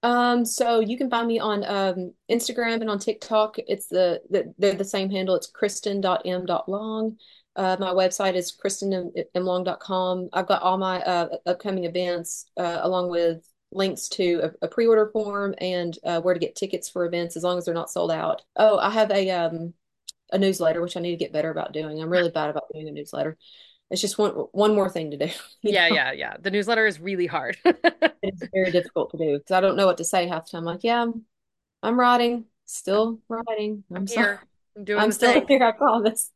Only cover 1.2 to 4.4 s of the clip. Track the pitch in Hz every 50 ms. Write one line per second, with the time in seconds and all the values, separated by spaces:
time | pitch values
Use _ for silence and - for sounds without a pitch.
1.2 | 233 233 233 226 - 214 214 208 202 - 202 196 196 190 180 180 180 180 - _
2.2 | _ _ 220 240 233 - 240 247 240 226 233 226 226 220 208 202 196 - 208 -
3.2 | - - 226 214 214 214 - - - - 202 196 - - - 180 185 175 170 -
4.2 | - - 190 196